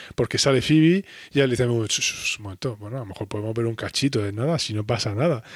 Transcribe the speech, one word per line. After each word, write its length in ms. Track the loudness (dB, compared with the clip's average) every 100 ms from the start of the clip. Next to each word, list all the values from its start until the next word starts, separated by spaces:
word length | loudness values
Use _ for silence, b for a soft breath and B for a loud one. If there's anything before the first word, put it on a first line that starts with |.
| B
porque 220 | -4 -2 2
sale 240 | 4 4
Phoebe 460 | 6 6 6 4 0 B B
y 80 | 2
él 80 | 2
dice, 160 | 4
"Un, 220 | 2 2 0
sh-, 140 | -2
sh-, 340 | -4 -4 -6 -6
un 60 |
momento, 340 | -10 -8 -8 -8
bueno, 200 | -10 -10
a 20 |
lo 60 | -10
mejor 200 | -10 -6
podemos 280 | -4 -4
ver 100 | -2
un 100 | -2
cachito 460 | -2 -6 -2 0 0
de 100 | -2
nada 260 | -2 -2 0
si 160 | -2
no 100 | -4
pasa 300 | 0 -2 0
nada", 280 | 0 0 0 -6